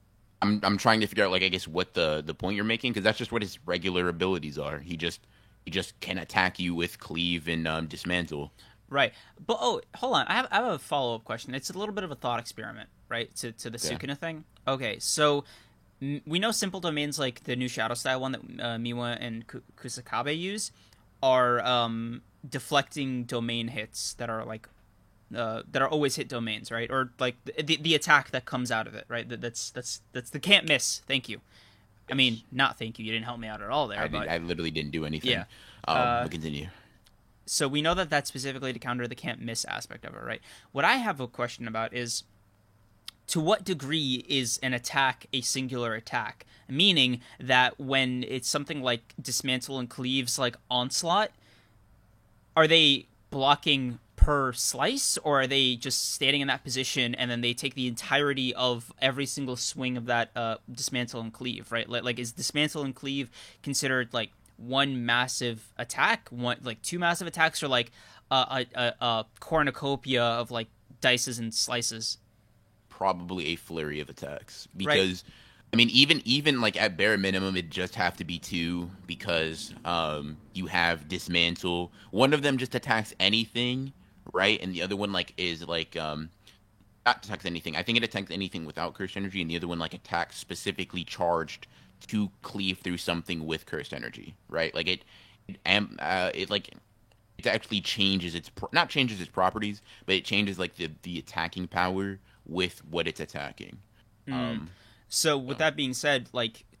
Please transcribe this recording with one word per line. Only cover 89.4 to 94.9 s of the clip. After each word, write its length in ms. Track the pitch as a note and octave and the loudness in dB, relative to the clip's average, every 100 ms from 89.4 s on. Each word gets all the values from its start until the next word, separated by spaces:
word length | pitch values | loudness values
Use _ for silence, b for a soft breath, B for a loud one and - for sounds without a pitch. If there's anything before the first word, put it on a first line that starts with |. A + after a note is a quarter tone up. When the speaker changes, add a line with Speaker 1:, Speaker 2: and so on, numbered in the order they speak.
Speaker 1:
and 80 | E2 | -4
the 60 | E2+ | -2
other 120 | E2+ | -4
one, 120 | E2+ | -4
like, 140 | E2 | -4
attacks 440 | F2+ - E2+ E2+ - | -8 -4 -2 -2 -8
specifically 640 | - E2+ - F#2+ F2+ F2+ | -12 -6 -6 -4 -6 -6
charged 640 | E2 - F2 E2+ D#2 - - b b - - | -8 -2 2 2 0 -8 -16 b b -20 -4
to 220 | G#2+ G2+ - | -2 -2 -4
cleave 340 | - G#2 F#2+ F#2 | -10 -4 -2 -2
through 180 | F#2 F2 | -2 -4
something 480 | - E2+ D#2+ E2+ D#2 | 0 -2 -2 -6 -2
with 180 | D#2+ - | -4 -4
cursed 260 | D#2 - | -8 -6
energy, 420 | - A#1 - - - _ | -8 -10 -12 -16 -18 _
right? 260 | E2 D#2+ - | -2 0 0
Like, 120 | |
it, 180 | E2+ | 0